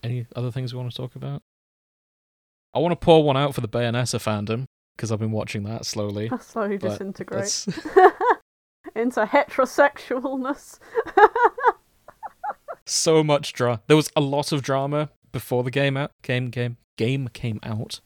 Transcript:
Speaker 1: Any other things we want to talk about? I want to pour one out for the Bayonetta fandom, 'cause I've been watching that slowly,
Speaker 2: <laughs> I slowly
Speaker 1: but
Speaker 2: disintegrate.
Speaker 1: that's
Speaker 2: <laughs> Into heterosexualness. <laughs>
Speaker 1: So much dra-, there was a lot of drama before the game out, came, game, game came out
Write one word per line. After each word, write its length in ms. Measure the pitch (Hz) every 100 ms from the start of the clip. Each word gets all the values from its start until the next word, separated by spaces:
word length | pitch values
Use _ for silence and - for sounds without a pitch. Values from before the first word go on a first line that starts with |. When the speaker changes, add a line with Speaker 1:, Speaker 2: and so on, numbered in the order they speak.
Speaker 1:
Any 240 | 120 123 117 -
other 140 | 123
things 220 | 127 127
we 40 | 123
want 100 | 127
to 60 | -
talk 180 | 127 131
about? 260 | 135 143 _ _ _ _ _ _ _ _ _ _ _ _ _
I 60 | -
want 120 | 165
to 40 | 170
pour 180 | - 160
one 120 | 147 135
out 180 | 143
for 60 | 139
the 80 | 117
Bayonetta 500 | 120 120 117 123 120
fandom, 460 | - 107 104 113 131 _ _ -
'cause 140 | 110
I've 60 | 110
been 100 | 110
watching 300 | 110 - 110
that 240 | 101 113 113
slowly, 420 | 110 104 101 110
Speaker 2:
<laughs> 40 |
I 60 | 240
slowly 380 | - 233 202 202
Speaker 1:
but 140 | 214
Speaker 2:
disintegrate. 500 | 208 196 190 185 190
Speaker 1:
that's 420 | 196 - - 233 311
Speaker 2:
<laughs> 1080 | - 370 - 480 - _ _ _ _ - 214
Into 280 | 240 247 214
heterosexualness. 1500 | 277 - - 254 - 285 - - 262 254 269 254 285 - - - - - -
<laughs> 420 | 415 466 480 - 508 - _ _ - _ - _ - - - -
Speaker 1:
So 380 | - - - 160
much 300 | 156 147 151
dra-, 280 | - 123 117 -
there 100 | 156
was 120 | 147 -
a 40 |
lot 280 | 139 143 143
of 120 | 151
drama 480 | 127 135 139 147 151 _ _
before 320 | 131 - 123
the 80 | 123
game 240 | 127 139 135
out, 140 | 147 _
came, 260 | - 123 127
game, 300 | 117 120 120 _ -
game 320 | 113 135 127
came 260 | - 120 107
out 380 | - 110 - -